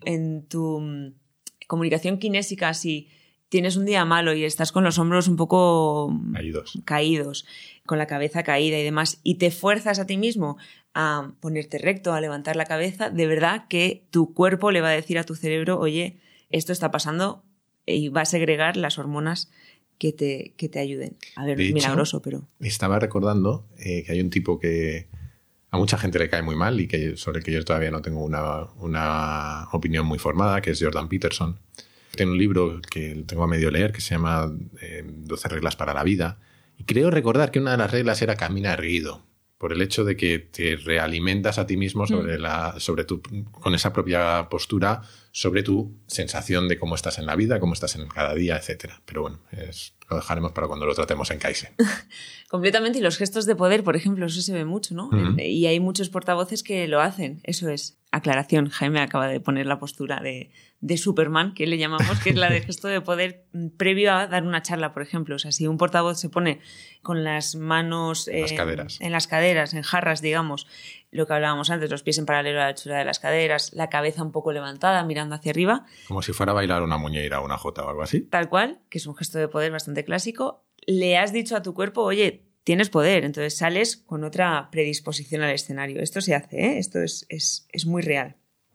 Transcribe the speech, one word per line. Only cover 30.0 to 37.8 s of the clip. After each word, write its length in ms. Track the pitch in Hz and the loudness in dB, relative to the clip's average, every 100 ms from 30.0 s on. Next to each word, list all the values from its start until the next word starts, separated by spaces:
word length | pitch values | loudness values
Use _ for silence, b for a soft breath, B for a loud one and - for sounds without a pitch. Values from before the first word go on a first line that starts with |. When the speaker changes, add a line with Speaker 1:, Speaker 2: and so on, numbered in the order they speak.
| 78 | 0
Speaker 2:
muy 120 | 76 | 0
formada, 420 | 80 78 101 98 | -2 2 2 2
que 100 | 95 | 0
es 100 | 76 | 0
Jordan 260 | 80 76 80 | 0 -2 -2
Peterson. 500 | 95 82 - 82 95 _ B B B B - | -2 -2 -2 -4 -4 _ B B B B -2
Tiene 160 | 95 | 0
un 60 | 90 | 4
libro 440 | 104 90 85 85 - | 4 4 2 -2 -8
que 340 | 85 78 78 80 | -8 -6 -8 -6
tengo 160 | 82 | 0
a 40 | 85 | 2
medio 220 | 82 80 | 4 2
leer 200 | 73 104 | 4 2
que 100 | 107 | 0
se 140 | - 85 | -2 0
llama, 360 | 82 80 80 78 90 - | 2 2 0 -4 -10 -14
eh, 220 | 87 82 80 | -14 -12 -14
Doce 420 | 78 76 78 - | -12 -10 -6 -4
reglas 280 | 80 80 - | -2 -4 -4
para 180 | 73 | -4
la 100 | 71 | 0
vida. 360 | 78 98 85 - b b b b | 2 2 0 -4 b b b b
Y 60 | - | -2
creo 260 | 110 165 | 2 4
recordar 400 | 160 117 120 147 | 4 4 4 4
que 80 | 139 | 2
una 120 | 135 | 2
de 60 | |
las 140 | 123 | 2